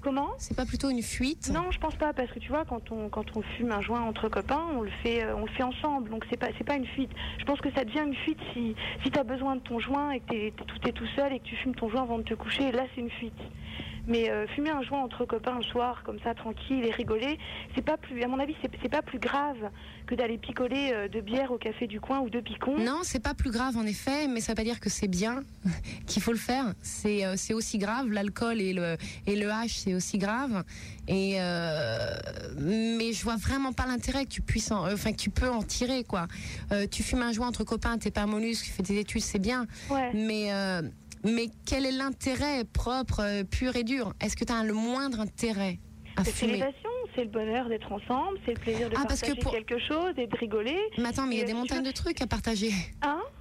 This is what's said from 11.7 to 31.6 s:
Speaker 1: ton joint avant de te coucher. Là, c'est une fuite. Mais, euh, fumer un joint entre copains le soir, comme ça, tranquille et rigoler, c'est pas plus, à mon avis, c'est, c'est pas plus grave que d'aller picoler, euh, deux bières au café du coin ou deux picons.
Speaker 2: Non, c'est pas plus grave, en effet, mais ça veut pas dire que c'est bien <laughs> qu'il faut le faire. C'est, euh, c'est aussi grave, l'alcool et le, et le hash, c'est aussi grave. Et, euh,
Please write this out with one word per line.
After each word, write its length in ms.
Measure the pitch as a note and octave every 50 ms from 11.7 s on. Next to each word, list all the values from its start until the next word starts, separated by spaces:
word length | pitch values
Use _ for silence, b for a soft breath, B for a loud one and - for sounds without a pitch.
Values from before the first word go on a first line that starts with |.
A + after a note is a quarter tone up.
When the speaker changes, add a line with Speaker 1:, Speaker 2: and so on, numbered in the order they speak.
| A#3+
Speaker 1:
ton 140 | - A#3+ A3
joint 140 | G#3 C4 C4
avant 140 | A#3 A#3
de 60 | A3+ A3
te 100 | - A3+
coucher. 380 | G#3+ - A3 A3 - C#4 C4+
Là, 140 | A#3 A#3+ C4 B3+ -
c'est 60 | B3+
une 100 | A#3+ A#3+
fuite. 260 | - - A#3 A3+ - - - - B B B B G#3+ B B B B B B A3+
Mais, 200 | A#3 A#3 A3+ A3
euh, 160 | G#3+ G#3 G#3+ G#3+ -
fumer 140 | - C#4+ D#4
un 120 | D#4 C#4 C4
joint 180 | - C#4 C#4+ C4
entre 220 | A#3+ - - B3
copains 320 | A#3 A#3+ A3 G#3+ B3 B3
le 60 | B3 A3
soir, 380 | G#3+ - B3 A#3+ B3 A#3+ - -
comme 120 | - G#3+ G#3 -
ça, 100 | A#3 A3+
tranquille 520 | - - A3+ G#3+ - - - C4+ C4 A#3
et 60 | A3+
rigoler, 460 | G#3+ - A#3+ G#3 G#3+ A3 A#3 C#4 D4+ D#4+ B B B B B B -
c'est 60 | C4 -
pas 140 | - D4+
plus, 260 | D#4 - - C4 A#3+ A#3+
à 60 | B3
mon 100 | B3+ C4
avis, 160 | C#4 C#4+ D#4 -
c'est, 100 | - C4 - -
c'est 60 | -
pas 140 | B3 A3 D4+
plus 180 | D#4 - - A#3+
grave 380 | - A#3+ - C#4+ C#4+ D4 C#4 A#3 G#3+ G3+ G3+ B B B B B B
que 100 | - B3
d'aller 220 | A3+ B3 A3+ A#3
picoler, 540 | G#3+ - - A#3+ - B3+ B3 B3+ C#4 C#4 C4+ B3
euh, 160 | G#3+ G3+ G3
deux 100 | G3 A3
bières 320 | G#3 G3+ A3+ C4 C4+ B3+
au 60 | B3
café 300 | A3+ - A3+ A3 - B3
du 120 | A3 G#3 G#3+
coin 220 | - - C4+ C4+
ou 80 | C4+ A#3
deux 120 | G3 A#3+
picons. 360 | A3 - A3 - - B3+ C#4 D4+
Speaker 2:
Non, 200 | - A#3+ C#4 E4 F4+
c'est 180 | - - C4
pas 120 | G#3+ - -
plus 180 | - - C#4
grave, 240 | G#3+ A#3 B3 C4+ A#3+
en 80 | A#3 A3
effet, 440 | G#3+ G3+ E3 - C4+ C#4 D4 D4+ C#4
mais 100 | B3 A#3
ça 140 | - - A3+
veut 20 |
pas 80 | G#3+ A3+
dire 160 | A3+ A#3+ A3+
que 100 | - G#3
c'est 200 | - - G#3+ G3
bien 340 | F3+ F3 G3+ A3 A#3+ C4+ C#4 - - - -
<laughs> 420 | F#3+ E3 D#3+ - - - - -
qu'il 140 | - - G#3+ F3+
faut 80 | A3+
le 60 | A#3
faire. 360 | A3 - - B3 C4 C4+ G#3+ - -
C'est, 440 | - - - - - G#3+ G#3 G3+ G3
euh, 80 | F#3+ F#3
c'est 180 | G3 - - A3
aussi 260 | A3+ A3 - - G#3+
grave, 300 | F3+ F#3+ A3 B3 C4+ A#3
l'alcool 520 | G#3 G#3 G3+ G#3 F#3 - A#3 A#3 A3+ A3+
et 100 | F#3+ F#3
le, 240 | F#3 F#3 F3 E3+ E3 D#3+ B B B B B
et 100 | G3 G3+
le 160 | G#3 G#3 G#3
hash, 200 | G#3+ A3 A#3 A3+ - -
c'est 140 | - G3 F3+
aussi 240 | F#3 F3 - -
grave. 460 | G3+ F3+ G3 A3 A#3+ C#4 C4+ A3 F#3+ E3 B B B B B B B B -
Et, 260 | F3 F#3+ F#3+ G3 G3 F#3+
euh, 760 | F3+ F3 F3 E3+